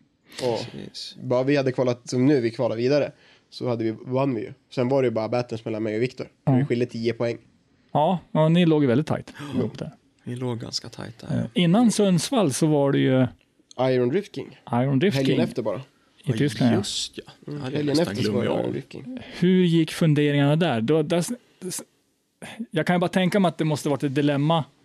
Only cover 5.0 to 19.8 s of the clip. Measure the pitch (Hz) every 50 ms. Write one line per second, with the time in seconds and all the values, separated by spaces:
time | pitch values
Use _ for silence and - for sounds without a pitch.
5 | 131 120 110 110 110 107 123 123 120 - 120 110 - 113 110 107 113 107 107 110
6 | 123 120 - - - - _ _ _ 143 131 123 143 - 123 120 123 123 - 117
7 | 113 117 117 - 120 117 - - - _ _ _ _ _ _ _ _ _ - 147
8 | 151 175 185 165 - _ - 156 156 160 165 180 180 160 156 151 143 127 113 143
9 | 151 - - - - - - - 147 147 135 - - - - - - - - _
10 | _ _ _ _ _ 123 123 127 127 123 117 117 123 - - - - 117 - -
11 | 101 104 - - - - 127 120 113 110 - 185 175 165 180 233 247 214 196 -
12 | 202 196 180 160 - - 277 240 190 143 120 - 165 151 151 143 139 139 143 139
13 | 135 135 131 131 127 123 - - _ _ _ _ _ - - - 127 131 131 127
14 | 123 123 151 202 196 - - 135 - - - - _ - 120 120 127 139 139 131
15 | 165 202 131 139 135 - - - - - - 131 113 110 92 131 - - _ _
16 | _ _ _ - - 143 110 113 143 147 - - 131 117 147 185 202 - - -
17 | - - - - - - - _ - 147 147 143 139 127 135 147 147 143 135 160
18 | 175 - 101 110 - - - - 110 139 151 - 120 123 - 139 - - - -
19 | - 247 262 233 - - - - 175 180 185 185 180 170 165 165